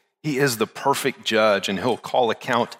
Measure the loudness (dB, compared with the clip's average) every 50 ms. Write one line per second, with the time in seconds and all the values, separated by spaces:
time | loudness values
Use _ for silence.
0 | _ _ _ _ -6 -4 0 2 2 0 2 0 -4 -4 -4 -4 0 0 0 0
1 | 0 -4 -4 -4 -6 -2 2 2 4 4 2 2 0 -2 -4 -2 -2 -2 -2 -2
2 | -6 -2 0 0 2 2 0 -4 -4 -2 0 0 0 -2 -6